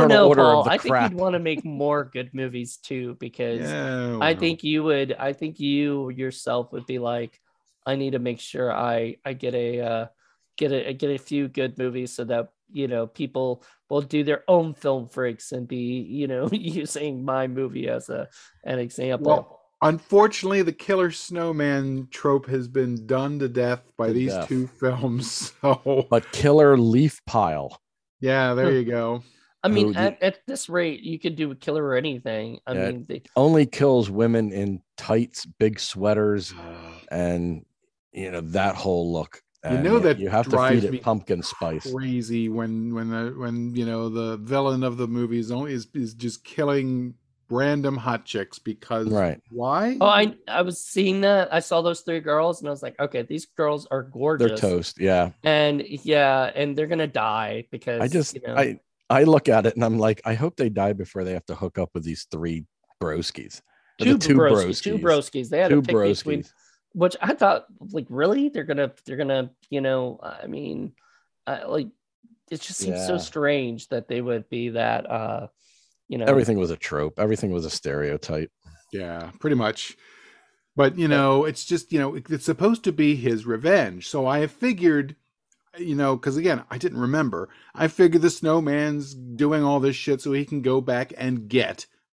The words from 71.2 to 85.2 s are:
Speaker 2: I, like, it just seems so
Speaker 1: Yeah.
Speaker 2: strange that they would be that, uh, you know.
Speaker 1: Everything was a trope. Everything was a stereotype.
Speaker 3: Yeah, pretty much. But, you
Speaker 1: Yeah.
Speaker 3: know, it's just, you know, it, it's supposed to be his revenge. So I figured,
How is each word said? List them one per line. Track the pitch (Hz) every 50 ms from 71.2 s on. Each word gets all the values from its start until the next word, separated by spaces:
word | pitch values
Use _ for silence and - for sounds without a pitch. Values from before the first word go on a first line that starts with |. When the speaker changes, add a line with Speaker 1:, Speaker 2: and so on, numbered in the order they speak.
| _ _ _ _ - -
Speaker 2:
I, | 135 - -
like, | - - 156 139 214 - _ _ _ _ _ _ _ _ _ _ -
it | 165 156
just | - - 180 -
seems | 196 185 180 180 185 185
so | 180
Speaker 1:
Yeah. | 175
Speaker 2:
strange | 170 - - 156 147 143 147 143 131 120 117 110 - -
that | 135 120 113 -
they | 123 120
would | 123 123 120 113 104 -
be | - 120 120 120
that, | 113 117 113 113 117 117 - -
uh, | 120 113 110 110 110 117 - - _ _ _ _ _ _ _ _ _ _ _ -
you | 135 123
know. | 113
Speaker 1:
Everything | 135 139 139 120 113 110 101
was | 92 82
a | 85 -
trope. | - - 76 73 73 76 73 -
Everything | 104 107 110 - - 98
was | 90 87 80
a | 78
stereotype. | - - - 76 69 73 73 73 73 76 - - 80 76 80 - _ _ _ 82 80 _ _ _ -
Speaker 3:
Yeah, | 98 92 85 85 85 85 82 92 -
pretty | - 156 147
much. | 123 110 107 110 - - - - _ _ - - - - - _ _ _ _ _ _ _ _ -
But, | 143 139 135 180 180
you | 165 151
Speaker 1:
Yeah. | 147 143
Speaker 3:
know, | 139 135 135 139 151
it's | 156 143 - -
just, | - 170 165 - -
you | 165 151
know, | 139 139 156
it, | 151 123 -
it's | 156 139 -
supposed | - 156 - 170 214 233 226 -
to | 190
be | 160 147 151 147 151
his | 131 120 131 117 110 110
revenge. | 120 113 110 127 160 196 190 139 98 90 90 90 -
So | - 147 131 131
I | 135 147 151 143
figured, | - - 240 254 233 175 175 170 156 147 139 139 156 _